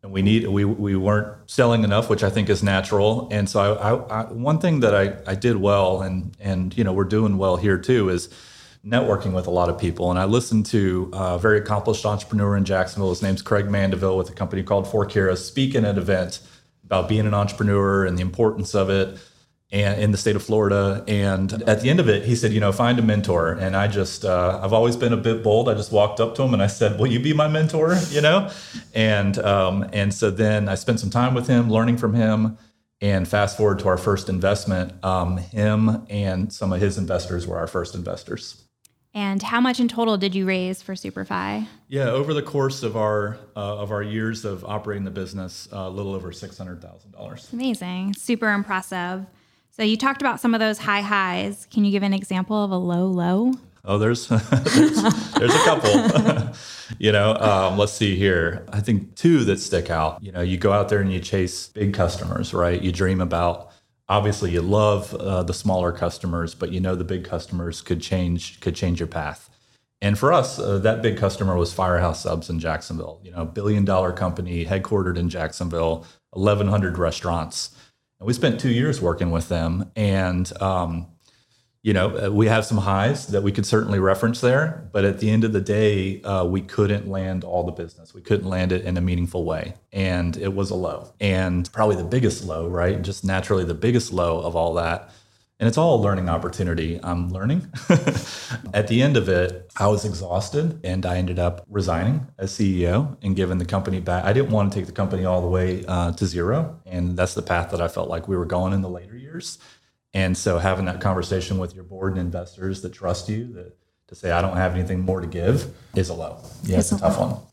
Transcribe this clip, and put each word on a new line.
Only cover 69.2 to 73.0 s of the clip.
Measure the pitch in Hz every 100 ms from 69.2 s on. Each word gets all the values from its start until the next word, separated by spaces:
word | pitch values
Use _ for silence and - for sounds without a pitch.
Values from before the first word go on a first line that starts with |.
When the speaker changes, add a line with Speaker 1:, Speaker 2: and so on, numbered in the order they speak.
| 73 - - _ _ _ _ _
Speaker 1:
And | 101 104
for | 135
us, | 170 - -
uh, | 101 98
that | 107 113
big | 113 98
customer | 101 - 95 90
was | 85
Firehouse | - 92 87 87 80
Subs | 87 82 -
in | 82
Jacksonville, | 80 78 - 82